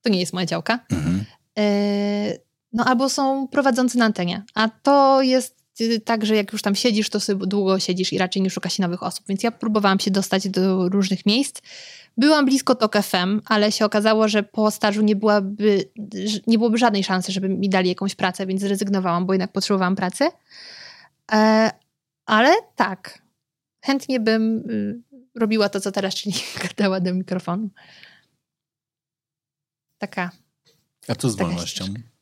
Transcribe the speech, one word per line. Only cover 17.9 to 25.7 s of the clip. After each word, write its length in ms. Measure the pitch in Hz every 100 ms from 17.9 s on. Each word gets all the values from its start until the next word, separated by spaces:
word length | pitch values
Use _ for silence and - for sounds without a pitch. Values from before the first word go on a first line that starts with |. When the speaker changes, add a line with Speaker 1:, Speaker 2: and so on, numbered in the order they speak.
| 180 196
Speaker 1:
pracę, 320 | - 190 180 190
więc 140 | 190
zrezygnowałam, 680 | 202 196 202 196 185 170 185
bo 60 |
jednak 200 | 190 185
potrzebowałam 440 | - - 196 180 190
pracy. 320 | 185 - 294 - _ - - - - - - _ -
E, 380 | 214 220 220 220 - _ _ _ _ -
ale 280 | 214 254 381 - -
tak, 460 | 226 190 - - _ _ _ _ _ _
chętnie 360 | - 277 - 262
bym, 360 | 220 220 220 226 233
y, 300 | 220 208 233 - 269 247 240
robiła 280 | 220 220
to, 120 | 202